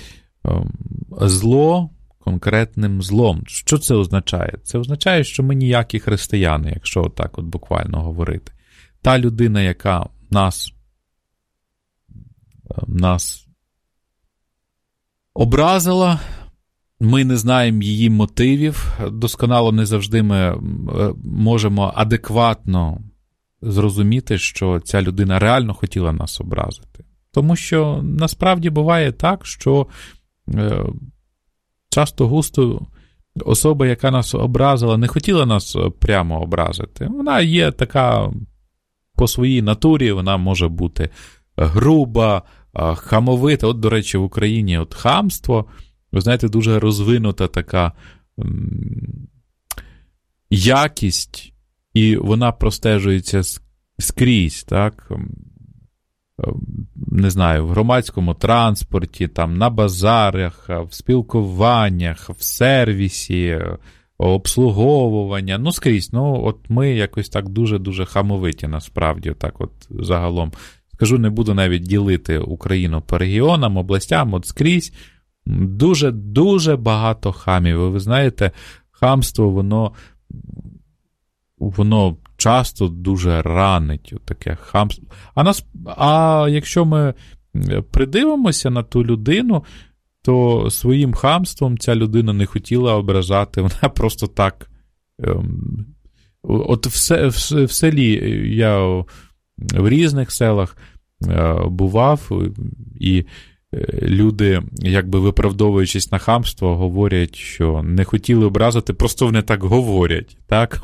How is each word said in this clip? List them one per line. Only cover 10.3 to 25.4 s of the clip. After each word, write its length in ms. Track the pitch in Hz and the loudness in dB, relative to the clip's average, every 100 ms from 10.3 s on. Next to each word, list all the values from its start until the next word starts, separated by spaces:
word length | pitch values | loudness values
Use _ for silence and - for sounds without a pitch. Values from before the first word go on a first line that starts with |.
нас, 420 | 98 95 - - - _ _ _ _ _ _ _ _ _ _ _ _ _ - - _ _ _ - | 0 0 -2 -10 -14 _ _ _ _ _ _ _ _ _ _ _ _ _ -20 -20 _ _ _ -14
е, 120 | - - | -10 -4
нас 600 | 87 92 87 - - _ _ _ _ _ _ _ _ _ _ _ _ _ _ _ _ _ _ _ | 0 2 2 -2 -8 _ _ _ _ _ _ _ _ _ _ _ _ _ _ _ _ _ _ _
образила, 840 | - 117 131 156 190 180 185 180 165 - - - _ _ _ _ - | -2 2 4 4 2 2 2 2 0 -4 -14 -16 _ _ _ _ -2
ми 240 | 110 131 | 2 4
не 120 | 131 123 | 2 2
знаємо 460 | 113 127 120 110 | 2 2 4 2
її 280 | 101 107 113 | 0 2 2
мотивів, 880 | 107 104 - 127 143 156 147 - - 101 | 4 2 2 2 2 0 -2 -6 -4 -6
досконало 640 | 110 117 - 120 120 117 | -4 -6 -2 0 2 4
не 140 | 110 107 | 2 2
завжди 360 | 107 101 110 | 0 0 0
ми, 140 | 104 98 | 2 2
м, 540 | 92 78 78 78 - | 0 -2 -4 -6 -6
е, 240 | 82 98 - | -2 -2 -2
можемо 680 | - - 107 117 104 101 98 - | -8 0 2 2 2 0 -2 0
адекватно 1040 | 110 113 - 107 117 110 - 90 82 78 107 _ _ _ _ _ | 0 0 -2 2 2 0 -2 -2 -2 -6 -12 _ _ _ _ _
зрозуміти, 760 | 117 101 107 98 101 120 - 107 | -4 0 0 2 2 2 0 -4
що 420 | - - 95 87 | -4 -4 -2 -2
ця 220 | - 101 | -2 -2
людина 360 | 92 92 98 | -2 0 0
реально 360 | 92 | 2